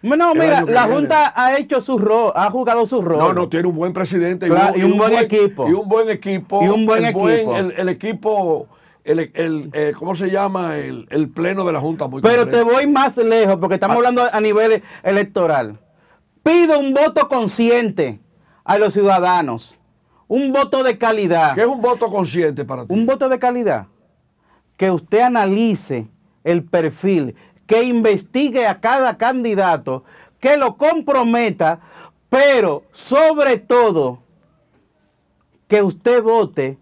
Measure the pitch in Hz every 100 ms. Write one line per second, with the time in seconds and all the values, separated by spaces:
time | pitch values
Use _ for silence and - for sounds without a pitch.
0 | 214 302 339 320 320 285 - 233 233 277
1 | 294 311 285 - 254 269 294 269 220 254
2 | 208 220 220 - 202 247 240 233 220 247
3 | 175 160 165 180 175 165 175 160 180 180
4 | 185 185 170 185 180 170 196 180 196 208
5 | 220 226 226 214 202 202 131 185 208 220
6 | 220 208 196 190 - 196 190 214 220 220
7 | 156 190 208 226 220 - 185 - 185 180
8 | 214 214 220 208 180 151 - _ _ _
9 | - 156 156 - 165 156 143 143 151 147
10 | 170 175 190 190 196 190 175 151 135 127
11 | - 143 147 156 175 190 180 156 147 160
12 | 139 131 208 240 233 240 226 247 285 269
13 | 277 - 226 226 208 190 175 185 190 233
14 | 247 247 247 220 214 208 220 214 - -
15 | 180 202 202 202 170 147 110 107 _ _
16 | _ _ _ _ 311 339 339 294 277 269
17 | 311 311 285 262 214 - 233 240 233 -
18 | 143 107 _ _ _ _ - 202 208 202
19 | 202 185 180 180 151 117 - - _ _
20 | _ _ _ 233 277 269 269 262 262 233
21 | 233 220 190 170 156 139 233 269 233 240
22 | 233 196 170 156 160 139 127 127 120 196
23 | 226 269 262 254 247 247 220 123 95 _
24 | _ _ _ _ _ _ _ _ 190 175
25 | 165 208 247 240 196 202 233 196 - 131
26 | 110 _ _ _ 156 170 170 175 160 151
27 | 190 185 131 - _ _ - 220 247 240
28 | 220 196 - 254 285 247 226 - 226 269
29 | 262 190 233 254 233 196 185 160 120 131
30 | _ - - _ 254 294 262 202 302 330
31 | - 262 233 233 233 165 160 165 - -
32 | - _ _ 254 285 262 196 147 _ -
33 | - 269 311 311 269 240 - 247 226 165
34 | 131 120 _ _ _ _ _ _ _ _
35 | _ _ _ _ _ _ _ 208 196 -
36 | 240 247 220 226 185 - 135 135